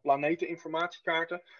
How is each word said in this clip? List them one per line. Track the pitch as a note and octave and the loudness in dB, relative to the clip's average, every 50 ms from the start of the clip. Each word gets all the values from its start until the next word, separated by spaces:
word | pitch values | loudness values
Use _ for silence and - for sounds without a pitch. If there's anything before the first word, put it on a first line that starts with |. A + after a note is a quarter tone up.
planeteninformatiekaarten, | - D3 C#3 C#3 D3 D3+ E3 E3 F3+ D#3+ E3+ - - D#3+ D#3 E3 F3 F3 - - - F3+ E3 E3 E3 - F3 F3 - - - | 2 4 4 4 4 2 0 0 -2 -4 -6 -6 -8 -6 -2 -2 -2 -2 -4 -6 -2 0 0 0 0 -2 -6 -8 -10 -12 -20